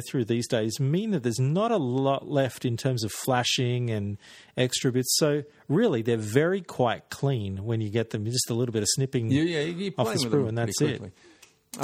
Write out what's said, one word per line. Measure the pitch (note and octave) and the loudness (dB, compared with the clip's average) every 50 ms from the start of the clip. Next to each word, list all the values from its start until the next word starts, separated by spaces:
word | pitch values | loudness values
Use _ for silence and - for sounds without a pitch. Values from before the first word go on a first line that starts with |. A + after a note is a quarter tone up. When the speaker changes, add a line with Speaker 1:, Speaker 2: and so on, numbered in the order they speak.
| A#2+ | -2
Speaker 1:
through | - - C#3 A2+ | -2 -2 -2 0
these | - A#2+ A#2+ A#2 | 2 0 0 0
days | - - A2+ A2 A2+ G#2+ - | 0 0 0 0 0 0 0
mean | C#3 C3+ D3+ F3+ G#3+ A3 | 0 0 0 0 0 0
that | G3+ D3+ A2+ | -2 -2 0
there's | B2 A2+ B2+ | -2 0 0
not | B2+ C3+ D#3 F#3+ G#3+ A#3 | 0 0 2 0 2 2
a | A#3 | 2
lot | G3 C#3 B2 B2 C3+ C3+ C3+ C#3 C3+ - | 0 0 0 0 0 2 2 0 0 -2
left | - D3+ C#3 C3+ B2 - - - | 0 0 2 2 2 -2 -4 -4
in | C3 A#2 | -2 -2
terms | A2 - C3+ B2+ A#2+ A2 | 0 0 0 0 0 -2
of | G2+ | -4
flashing | - - - - C3 B2 A#2+ - - - B2+ A#2+ B2 B2 B2 A#2 | -6 -4 0 2 2 2 2 2 0 0 0 0 0 0 -2 -2
and | A2 G#2+ G2+ G2+ G2+ - - - - - - - _ | -2 -2 -2 -4 -6 -8 -12 -18 -20 -20 -20 -6 _
extra | - B2+ B2 - - - C3+ | 0 0 0 0 0 0 2
bits. | A#2 B2+ B2+ - - | 2 2 0 2 2
So, | - E3 D3 C#3+ D3+ C#3 - - - _ | 2 4 2 2 0 -2 -6 -14 -16 _
really, | - C#3 F#3 A#3+ A3+ D3+ A2+ A2 | 0 2 2 4 4 2 2 2
they're | B2 A#2 | 0 0
very | A2+ A2 G#2 G#2 C3+ D#3 F3 F#3+ G3+ | 0 0 2 4 4 4 4 2 0
quite | F3 - - - B2+ A#2 G#2 - - _ | -4 -6 -2 0 2 2 2 -2 -6 _
clean | - - - C#3 C#3 A#2+ G2+ G2 F#2+ F#2+ G2 | -6 -2 0 0 0 0 -2 -4 -6 -6 -4
when | A2+ A2+ A2+ | -2 -2 -2
you | A2 G#2 | -2 0
get | G2+ A#2 A2 - | 0 0 0 0
them. | - A2+ G#2 | -4 -4 -4
Just | A2+ A#2+ B2+ - - | -2 -2 -2 -2 -2
a | A#2+ | 0
little | A2+ B2+ A#2+ | 0 0 0
bit | G#2+ A2 G#2 | 0 0 0
of | - | 0
snipping | - - C3+ C3 - C3 A#2 A2+ | 0 0 0 0 0 -2 0 2
Speaker 2:
Yeah, | B2+ C#3+ | 2 2
yeah, | D#3+ F3 E3+ D3+ | 2 2 0 -2
you're | C#3+ E3 F3 E3+ G3+ G3 F#3 | -2 -4 -4 -4 -6 -4 -2
Speaker 1:
off | - G#3+ A3+ | 0 0 0
the | G#3+ | 0
Speaker 2:
playing | F3+ | -2
with | C3+ | 0
Speaker 1:
sprue, | A3+ | 0
Speaker 2:
them | G#3+ C#3+ C3 | 2 0 0
Speaker 1:
and | A2 A2+ | 0 0
Speaker 2:
pretty | A#2 A#2 A2 G2+ - | -2 -2 -2 0 0
Speaker 1:
that's | |
it. | D3 D3+ B2 - | 0 0 0 -4
Speaker 2:
quickly. | G2+ G2 - _ - - - _ - - _ _ _ _ - - | -10 -14 -16 _ -20 -20 -20 _ -20 -20 _ _ _ _ -6 0